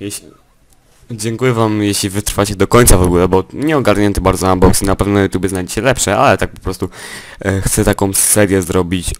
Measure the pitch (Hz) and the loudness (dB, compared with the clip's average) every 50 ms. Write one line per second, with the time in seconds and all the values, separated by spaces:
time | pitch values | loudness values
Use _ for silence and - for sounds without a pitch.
0 | 101 101 101 - - - - _ _ _ _ _ _ _ _ _ _ _ _ _ | -14 -12 -12 -14 -16 -20 -20 _ _ _ _ _ _ _ _ _ _ _ _ _
1 | _ - 117 107 107 117 113 110 127 127 123 113 113 110 107 107 104 104 98 - | _ -16 -12 -8 -6 -6 -4 -2 0 0 0 2 0 0 0 0 0 -2 -2 -2
2 | - 101 92 101 - - - - 101 98 104 92 98 - - 120 123 117 104 92 | -4 -4 -4 -4 -6 -4 -2 -2 -2 0 0 0 0 2 4 4 6 6 6 6
3 | 90 90 87 87 90 92 90 95 92 - - - 131 156 160 143 117 104 104 101 | 4 4 2 2 2 2 2 0 -2 -4 -6 -6 -4 -2 0 0 2 0 2 2
4 | 104 104 98 - 90 95 92 85 90 95 92 92 92 92 95 - - 98 95 - | 2 0 0 0 0 0 0 2 0 0 2 4 4 4 4 2 0 -2 0 0
5 | 98 98 101 101 98 92 - 95 90 95 90 92 92 87 - 110 101 135 - - | 0 0 2 2 2 0 0 -2 -4 -4 -4 -6 -6 -6 -6 -2 -2 0 0 0
6 | - - 98 110 131 139 98 95 101 - - - - 95 95 - - 90 - - | 0 0 2 2 4 2 2 2 -2 -6 -8 -8 -10 -10 -8 -6 -8 -8 -8 -12
7 | - - - - - - - - - 98 95 98 95 - - - 104 104 101 - | -18 -16 -16 -18 -18 -20 -16 -8 -4 -2 -2 -2 -2 -2 0 0 2 2 0 0
8 | 101 98 98 - - - - 107 104 92 95 98 90 82 92 92 90 85 95 92 | -2 -2 -2 -2 -2 0 2 2 2 2 2 0 0 0 0 -2 0 0 -2 -4
9 | 82 - - - | -4 -6 -6 -2